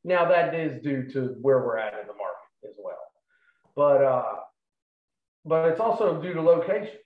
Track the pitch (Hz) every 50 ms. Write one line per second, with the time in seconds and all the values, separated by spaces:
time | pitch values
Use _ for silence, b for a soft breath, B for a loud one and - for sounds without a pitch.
0 | - 175 180 175 165 160 180 170 - - 160 165 160 147 135 127 - 147 139 131
1 | 127 - - 135 127 123 117 117 120 139 135 127 117 120 113 110 110 104 107 107
2 | 107 104 104 - 98 92 - - - _ _ _ 104 104 95 101 98 90 87 -
3 | - - _ _ _ _ _ _ _ _ _ _ _ _ _ 143 147 143 139 135
4 | 139 135 127 123 117 - - - - - _ _ _ _ _ _ _ _ _ _
5 | _ _ _ _ _ _ _ _ - 151 160 160 165 165 160 - 220 233 226 226
6 | 214 180 160 151 160 180 170 160 156 170 170 156 - 196 190 - 208 - - -
7 | _